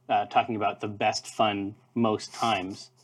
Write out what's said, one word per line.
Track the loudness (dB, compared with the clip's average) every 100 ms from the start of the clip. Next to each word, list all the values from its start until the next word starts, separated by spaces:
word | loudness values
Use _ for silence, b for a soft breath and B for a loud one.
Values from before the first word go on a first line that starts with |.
| 0
uh, | 0 2
talking | 2 2
about | 0 -2 -2
the | -6
best | -2 0 -2 -4
fun | 0 2 2 -4 -8 _ 0
most | 2 2 -4
times, | -2 0 0 -2 -10 -16 _